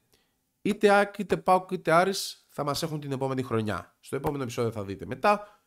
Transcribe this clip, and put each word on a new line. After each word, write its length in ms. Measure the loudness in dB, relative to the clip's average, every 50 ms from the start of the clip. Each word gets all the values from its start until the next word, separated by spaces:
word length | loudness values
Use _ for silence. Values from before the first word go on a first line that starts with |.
| _ _ _ _ _ _ _ _ _ _ _ _ -4
είτε 360 | -4 0 4 4 6 6 6
άκ, 200 | 4 2 -2 -6
είτε 180 | -6 -2 -2
παοκ, 340 | -2 2 4 2 2 2 0
είτε 220 | -8 -4 0 4 4
Άρης 540 | 4 4 4 0 -4 -6 -8 -10 -14 _ _
θα 160 | _ -6 -4
μας 180 | -4 -2 -2 -4
έχουν 180 | -4 -6 -6
την 120 | -6 -6 -4
επόμενη 300 | -4 -2 -2 -2 -2 -2
χρονιά. 540 | -2 -2 -2 0 -2 -4 -4 -6 -12 _ _
Στο 160 | -12 -8 -6
επόμενο 260 | -4 -2 -2 -2 -2 -4
επεισόδιο 280 | -4 -2 -2 -2 -2
θα 140 | -2 -4 -6
δείτε. 220 | -6 -8 -8 -8
Μετά 540 | -10 -6 0 2 2 2 2 0 -8 -20 _ _